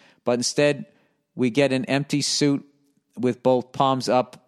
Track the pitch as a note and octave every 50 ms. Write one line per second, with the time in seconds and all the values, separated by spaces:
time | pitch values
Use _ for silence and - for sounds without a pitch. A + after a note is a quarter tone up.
0 | _ _ _ _ - A#2+ B2 A#2+ A#2+ - - - D3 D3 C#3+ A#2+ - - _ _
1 | _ _ _ _ _ _ - - B2+ B2 A2+ C#3 C#3 C3 C3 C3 A#2+ - C3 C#3
2 | C#3+ - - D3 C3 - - - D3 C#3+ C#3+ - - _ _ _ _ _ _ _
3 | _ _ - G#2+ A#2+ B2 A#2+ - - C3 C3 B2 - - - - C#3 C3+ C3+ C3
4 | A#2 G#2+ B2 B2+ A#2+ - - - _